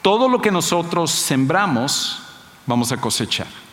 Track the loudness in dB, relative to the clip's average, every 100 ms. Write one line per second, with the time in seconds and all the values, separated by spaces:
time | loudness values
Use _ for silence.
0 | 4 4 4 4 2 0 0 -2 0 0
1 | 0 -2 0 2 2 2 2 0 -2 -2
2 | -4 -8 -14 -20 -20 -14 -2 0 0 -2
3 | -2 -2 -4 -4 -6 -12 -20